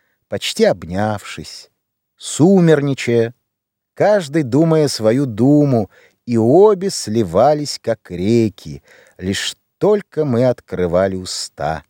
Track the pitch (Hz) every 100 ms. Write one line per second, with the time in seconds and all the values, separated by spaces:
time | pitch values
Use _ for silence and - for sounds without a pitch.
0 | _ _ - 101 - - 214 104 82 92
1 | 107 104 - - 80 - - _ _ _
2 | _ _ - - 180 196 170 147 143 131
3 | - 117 113 - _ _ _ _ _ -
4 | 170 208 151 160 131 131 165 160 143 -
5 | 110 127 139 104 127 147 143 120 101 _
6 | _ _ - 117 110 165 208 196 190 -
7 | - 110 98 87 131 151 143 - - 113
8 | - 87 98 117 110 - 76 69 _ _
9 | _ - 92 98 - - _ - 180 214
10 | - - 151 117 127 120 - 90 90 87
11 | 95 95 92 - - - 73 78 -